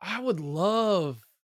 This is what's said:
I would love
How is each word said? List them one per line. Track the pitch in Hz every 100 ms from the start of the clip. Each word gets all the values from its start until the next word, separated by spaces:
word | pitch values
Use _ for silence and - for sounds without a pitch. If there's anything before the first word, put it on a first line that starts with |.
I | 185 233
would | 254 170
love | 147 151 196 226 220 190 151 117 - _